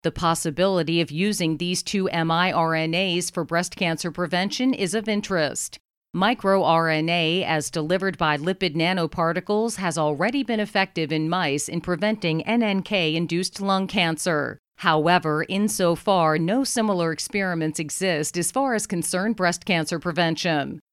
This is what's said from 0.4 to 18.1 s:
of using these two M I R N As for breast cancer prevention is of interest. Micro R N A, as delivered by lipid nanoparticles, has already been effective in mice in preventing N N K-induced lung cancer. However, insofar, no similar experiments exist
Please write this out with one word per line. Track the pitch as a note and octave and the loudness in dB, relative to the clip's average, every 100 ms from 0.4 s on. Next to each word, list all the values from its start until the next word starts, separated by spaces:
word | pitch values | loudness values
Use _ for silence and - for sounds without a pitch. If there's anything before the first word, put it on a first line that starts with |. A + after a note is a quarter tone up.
| E3 D3 F#3+ F#3 D#3+ E3+ | -2 0 2 2 2 0
of | E3 | 0
using | D3+ G3+ G#3 E3 D3+ | 0 0 2 0 0
these | F3 F3+ | -2 -2
two | - G3+ F#3 | -2 -2 0
M | E3 E3 | 0 0
I | E3 F#3 | 2 2
R | D#3 D#3+ D#3+ | 2 2 0
N | D#3+ | 0
As | E3 F#3+ E3+ - | 0 0 0 -2
for | - | -4
breast | D#3+ E3 - | -2 -2 -2
cancer | - F3 E3 F3 | -2 -2 0 -4
prevention | D#3+ F3 F3+ G3 - B3+ | -4 -2 0 -2 0 0
is | B3+ F#3 | 2 0
of | G#3 G#3+ | -2 0
interest. | G#3 G#3 F#3 D3 - - - _ _ _ | -2 0 0 0 -2 -8 -12 _ _ _
Micro | E3+ G3 B3 G3 G3 | 0 0 2 2 4
R | E3 E3 E3 | 4 4 4
N | D#3 D#3+ | 2 2
A, | F3 D#3+ F3 | 2 2 0
as | E3 D#3 D3 | 0 -2 -2
delivered | E3+ D#3 F#3 F#3+ F3 | -4 0 0 0 0
by | D#3+ D3 | 0 0
lipid | D#3+ F#3+ F#3 D3+ | -2 -2 -2 0
nanoparticles, | E3 F#3 E3 - E3 E3+ F3 G#3 A3+ G#3+ | 0 0 -2 0 0 0 0 0 0 -2
has | F#3 D#3 | -4 0
already | D3+ D3 G3 C#4 | 0 0 0 0
been | A#3+ A3 | -2 -2
effective | G#3 G3+ F#3+ - D#3 | 0 0 -2 -2 -2
in | D#3 D#3 | 0 0
mice | F3+ D#3+ C#3+ - | 0 0 -2 -2
in | E3+ | -6
preventing | F3 F3 G#3 A3 E3+ D#3+ | -4 -2 0 0 0 0
N | - A#3 | 0 0
N | A3 F#3+ | 2 0
K-induced | F#3 G3+ D#3+ D#3+ E3 E3+ F#3 - | 0 0 0 0 0 -2 -2 -4
lung | G3 F#3+ F#3+ | -2 0 0
cancer. | F#3+ E3+ D#3 F#3 D#3 B2+ - _ _ | 0 0 0 0 -2 -2 -8 _ _
However, | F3+ D#3 D#3 F3+ D#3+ D3+ - | 2 4 4 2 2 -2 -2
insofar, | G3 G#3 G#3 F3 E3 - F#3+ D#3+ D#3 | 0 0 2 2 2 2 4 4 2
no | E3 A#3+ | 2 0
similar | C4+ A#3+ A3 F#3 E3 | 0 0 0 2 0
experiments | D3+ - G#3 F#3+ E3+ D#3 D3+ | -2 -4 -2 -2 -2 -4 -4
exist | D#3 - F#3+ | -8 -2 -2